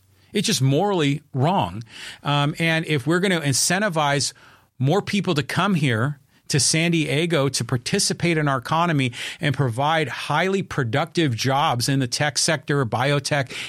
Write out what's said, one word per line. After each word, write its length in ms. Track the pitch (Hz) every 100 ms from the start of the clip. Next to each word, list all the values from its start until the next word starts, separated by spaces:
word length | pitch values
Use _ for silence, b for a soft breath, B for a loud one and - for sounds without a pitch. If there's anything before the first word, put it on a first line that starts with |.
| _ b b
It's 160 | - 226
just 140 | 143
morally 600 | 135 139 208 185 143 143 -
wrong. 520 | 131 147 190 95 101 117 B B B
Um, 320 | 143 143 143 -
and 260 | 165 160 165
if 200 | 151 143
we're 140 | 175
gonna 200 | 202 170
incentivize 920 | 143 123 - 180 214 160 143 143 - B B B B -
more 200 | 131 190
people 340 | 196 202 180
to 100 | 147
come 300 | - - 196
here 440 | 175 143 110 135 147 _ b -
to 100 | 143
San 320 | - 160 170
Diego 580 | 170 147 139 170 160 135
to 160 | -
participate 720 | 117 123 - 196 - 180 170 160
in 120 | 147
our 100 | 131
economy 540 | - 160 175 147 127 B B B
and 140 | 151
provide 540 | 135 131 113 147 160 139
highly 540 | - - 151 190 196
productive 760 | 190 - 117 135 165 175 151 110
jobs 520 | 131 135 156 123 120
in 120 | 135
the 80 | 123
tech 280 | - 147 -
sector, 480 | - 151 - 143
biotech, 680 | 120 113 139 143 - 147 127 B